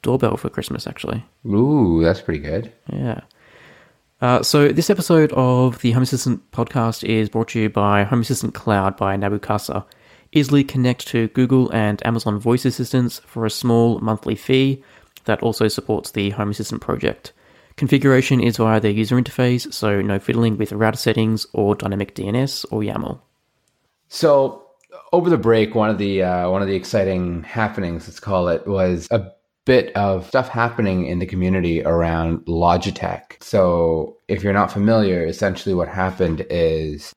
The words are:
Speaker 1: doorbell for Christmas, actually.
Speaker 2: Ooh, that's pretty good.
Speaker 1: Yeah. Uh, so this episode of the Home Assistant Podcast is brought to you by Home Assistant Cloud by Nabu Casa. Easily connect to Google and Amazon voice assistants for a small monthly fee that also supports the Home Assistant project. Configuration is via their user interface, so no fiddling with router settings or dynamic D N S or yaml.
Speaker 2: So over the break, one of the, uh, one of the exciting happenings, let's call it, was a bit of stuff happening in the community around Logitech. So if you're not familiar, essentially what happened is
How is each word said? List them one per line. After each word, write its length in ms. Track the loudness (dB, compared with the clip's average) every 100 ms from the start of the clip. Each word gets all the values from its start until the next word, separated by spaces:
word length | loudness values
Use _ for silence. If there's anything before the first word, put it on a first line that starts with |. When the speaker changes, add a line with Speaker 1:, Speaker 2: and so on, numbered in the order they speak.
Speaker 1:
doorbell 340 | 0 0 0 -2
for 120 | -6
Christmas, 380 | -8 -8 -8 -10
actually. 380 | -12 -8 -8 -8 _
Speaker 2:
Ooh, 560 | -2 2 2 4 4 4
that's 180 | 4 2
pretty 180 | -2 -6
good. 340 | -4 -6 -8 _ -12
Speaker 1:
Yeah. 320 | -6 -6 -6 -12 _ _ -20 -20 -20 _ _ _ _
Uh, 200 | 0 2
so 240 | 2 4 4
this 200 | 4 0
episode 440 | 0 4 4 4
of 480 | 2 2 4 2 2
the 100 | 0
Home 140 | 2
Assistant 440 | 2 0 -2 -4 _
Podcast 500 | -6 -4 -2 -2 -2
is 260 | -2 0 0
brought 200 | -2 -4
to 120 | -2
you 80 | 0
by 360 | 0 2 2
Home 160 | 2 0
Assistant 340 | 0 -2 -4
Cloud 420 | -6 0 2 0 0
by 200 | -2 -2
Nabu 240 | -2 -4
Casa. 440 | -4 -4 -4 -8 -8 _ _ -20 _
Easily 320 | 0 4 2
connect 460 | 2 0 0 0 -2
to 180 | -2 0
Google 400 | 0 2 4 2
and 340 | 0 0 0 -2
Amazon 320 | -2 -2 -2
voice 260 | 0 0
assistants 540 | 0 -2 -2 0 0 -4 _
for 180 | -4
a 60 | -4
small 480 | -2 2 4 4 2
monthly 380 | -2 -4 -4 -6
fee 480 | 0 2 2 0 -8 -20 _ -14
that 180 | -4 -2
also 240 | -2 0 0
supports 460 | 0 -4 -4 -4
the 180 | -4 -4
Home 200 | -2 -6
Assistant 300 | -6 -8 -8
project. 520 | -6 -2 -2 -4 -12 _ _ _ _ -6
Configuration 640 | 0 2 4 4 4 2
is 180 | 2 2
via 200 | 2 2
their 140 | 2
user 280 | 0 0 0
interface, 520 | 0 0 0 0 -4
so 260 | -4 -2 0
no 200 | 0 -2
fiddling 360 | -2 0 0 0
with 140 | -4
router 260 | 0 -2 0
settings 500 | -2 0 0 -2 -4
or 220 | -2 0
dynamic 400 | 0 -2 -4 -6
D 140 | -6 -4
N 80 | -2
S 280 | -2 -6 -8
or 160 | -6
yaml. 360 | -4 -6 -8 -10 _ _ _ _ _ _ _ _ _
Speaker 2:
So 520 | 0 4 4 2 -4 -20 _ _ -20 0
over 160 | 2 4
the 100 | 2
break, 360 | 4 4 4
one 160 | 2 0
of 80 | 0
the, 240 | 0 0
uh, 260 | 0 0 0
one 140 | 0
of 60 | 0
the 60 |
exciting 680 | -2 -2 0 0 0 -2 -4
happenings, 640 | -8 -4 -4 -4 -6 -8 -12
let's 140 | -16
call 280 | -4 -2 0
it, 180 | -2 -2
was 420 | 0 0 0 -2
a 220 | -4 -4 -16 _ _
bit 300 | 2 2 2
of 320 | -2 0 -2 -2
stuff 200 | -4 -2
happening 580 | -2 -2 0 -2 0 -2
in 120 | -4
the 80 | -4
community 560 | -2 0 0 0 0
around 580 | 0 0 0 0 -2 -4 -4
Logitech. 960 | 0 2 2 0 -6 -8 -8 -12 -20
So 760 | -2 2 2 2 2 0 -4 -12 _
if 140 | -4
you're 100 | 0
not 200 | 0 0
familiar, 520 | 0 2 2 2 0
essentially 500 | -2 -2 -4 -2 -2
what 140 | -2 -2
happened 580 | -2 -4 0 -2 -2 -4
is 640 | 0 0 0 -4 -8 -14